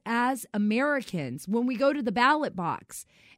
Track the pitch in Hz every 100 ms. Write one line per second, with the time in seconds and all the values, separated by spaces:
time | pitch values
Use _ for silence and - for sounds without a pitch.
0 | - 233 240 262 - 208 208 220 294 285
1 | - 180 135 123 - 226 247 247 277 294
2 | 240 202 254 302 277 180 170 131 - -
3 | - _ _